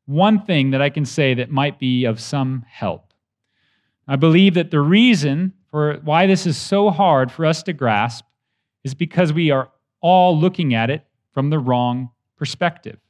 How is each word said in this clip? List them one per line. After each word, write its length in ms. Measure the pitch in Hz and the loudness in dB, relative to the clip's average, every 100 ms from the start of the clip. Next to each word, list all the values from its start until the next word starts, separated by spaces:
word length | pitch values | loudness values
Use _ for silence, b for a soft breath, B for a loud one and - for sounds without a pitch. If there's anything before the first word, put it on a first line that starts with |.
| - | -6
one 400 | 147 208 214 208 | 0 2 2 2
thing 240 | 156 135 | 0 2
that 100 | 135 | 0
I 80 | 143 | -2
can 160 | 151 147 | -2 -4
say 280 | - 135 | -2 0
that 160 | 123 123 | 0 -2
might 300 | 139 147 165 | -2 -2 -2
be 260 | 131 127 120 | -2 0 0
of 140 | 113 | -4
some 440 | - 143 131 131 117 | -6 -4 -4 -6 -10
help. 440 | - 104 80 _ _ _ _ _ _ _ _ _ _ - | -10 -8 -8 _ _ _ _ _ _ _ _ _ _ -4
I 80 | 135 | 0
believe 380 | 160 170 196 | 4 6 4
that 160 | 175 170 | 2 0
the 100 | 151 | 0
reason 760 | 147 202 247 190 143 147 185 - _ | 2 4 4 2 0 -2 -4 -8 _
for 240 | 151 151 147 | -4 -4 -4
why 240 | 151 160 190 | 0 2 4
this 180 | 185 180 | 2 0
is 100 | 139 | -4
so 360 | - 196 208 | -2 0 0
hard 400 | 165 185 139 127 | 2 2 2 0
for 140 | - 160 | -2 -2
us 180 | 160 | -2
to 100 | - | -6
grasp 520 | 147 123 104 120 - - _ _ _ _ _ | -4 -2 0 -2 -6 -20 _ _ _ _ _
is 100 | 135 | -12
because 400 | 135 165 - 170 | -8 -4 -2 0
we 160 | 156 156 | 0 0
are 200 | 135 131 _ _ _ | 0 -2 _ _ _
all 400 | 170 185 180 156 | 2 4 4 2
looking 340 | 185 185 151 | 0 0 -2
at 160 | 113 117 | 0 -2
it 160 | 156 _ _ _ | -4 _ _ _
from 180 | 139 143 | -4 -2
the 100 | 156 | -2
wrong 500 | 127 123 123 123 123 _ _ - | -2 0 0 -4 -8 _ _ -12
perspective 640 | 147 - 175 165 - - _ | -10 -4 -4 -6 -20 -20 _